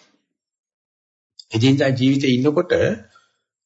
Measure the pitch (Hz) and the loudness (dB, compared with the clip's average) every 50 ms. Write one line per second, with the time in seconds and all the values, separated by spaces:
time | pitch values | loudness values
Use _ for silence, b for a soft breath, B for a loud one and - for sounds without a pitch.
0 | B B B _ _ _ _ _ _ _ _ _ _ _ _ _ _ _ _ _ | B B B _ _ _ _ _ _ _ _ _ _ _ _ _ _ _ _ _
1 | _ _ _ _ _ _ _ - - - - 110 123 135 135 139 143 135 123 113 | _ _ _ _ _ _ _ -20 -20 -8 -4 0 2 2 2 2 0 -2 0 0
2 | 131 135 143 139 143 131 123 123 135 151 147 175 180 - - - - 170 220 - | 0 0 0 0 0 0 0 0 0 0 0 -2 -2 -2 -2 0 0 -2 -4 -6
3 | - b b b b b b b _ _ _ _ _ | -12 b b b b b b b _ _ _ _ _